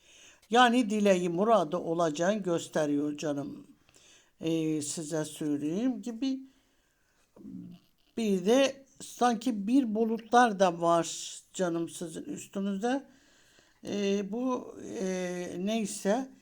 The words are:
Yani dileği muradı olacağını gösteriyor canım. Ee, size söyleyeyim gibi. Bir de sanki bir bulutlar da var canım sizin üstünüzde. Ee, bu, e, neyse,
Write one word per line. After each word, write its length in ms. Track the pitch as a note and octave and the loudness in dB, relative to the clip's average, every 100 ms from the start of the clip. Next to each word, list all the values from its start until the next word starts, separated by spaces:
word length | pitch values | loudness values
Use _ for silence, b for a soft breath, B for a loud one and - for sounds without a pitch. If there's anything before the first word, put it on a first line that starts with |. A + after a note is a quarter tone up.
| b b b b b | b b b b b
Yani 400 | A3+ B3 A#3 A3 | 6 6 6 2
dileği 400 | G#3+ G#3 F#3 F3+ | 2 4 4 2
muradı 480 | E3+ G#3+ A3 D#3+ F3 | 0 4 4 4 -2
olacağını 640 | E3+ E3 E3+ D3 E3+ G#3+ | -2 0 0 2 0 0
gösteriyor 800 | F3 E3 E3 E3+ D3+ C#3+ D3 D3 | 0 -2 -2 -2 0 0 -2 -4
canım. 500 | D#3 C#3+ C#3 - - _ b b b b b _ | -4 -4 -6 -12 -18 _ b b b b b _
Ee, 400 | D#3+ E3 D#3 D#3 | -4 -2 0 -2
size 440 | D3 - D3+ D#3+ D3+ | -4 -8 -6 -4 -4
söyleyeyim 760 | - D#3 C#3+ D3 F3+ B3+ A3+ | -4 -2 -2 -2 -2 -2 -2
gibi. 380 | A#3+ A3+ C4+ C4 b b b b b b b b b - - - F3 - _ _ _ - | -6 -6 -4 -4 b b b b b b b b b -20 -16 -16 -16 -20 _ _ _ -4
Bir 280 | A3+ F#3+ F3 | 0 2 4
de 400 | B3 C4+ - - _ | 4 4 0 -14 _
sanki 680 | - - A#3+ A#3 C4 A3 G3 | -20 0 2 2 -2 -2 2
bir 280 | C4 B3 G#3 | 2 2 0
bulutlar 640 | A3+ A3+ - A#3+ B3 F#3+ | 0 -2 2 4 4 4
da 220 | F#3+ E3+ | 2 4
var 600 | E3+ E3+ E3 - - - - | 4 4 2 -6 -12 -14 -14
canım 360 | - F3+ E3+ E3 | -4 -2 -2 -4
sizin 340 | - E3+ D#3+ | -8 -10 -10
üstünüzde. 800 | - - - G3 G3 G3 A#3+ C4+ - b b b b b b b - | -10 -10 -10 -6 -4 -2 -2 -2 -6 b b b b b b b -8
Ee, 460 | G3+ G3+ G3+ G3 | -2 0 0 -2
bu, 440 | A3+ B3+ B3+ - - G3 - | -4 -2 -4 -6 -14 -12 -6
e, 580 | F#3+ F#3 F3+ F3+ F3 E3+ | -4 -2 -4 -6 -6 -6
neyse, 680 | G3 A3+ G3+ - G3 A3+ C4 b | -2 -2 -2 -2 0 0 -2 b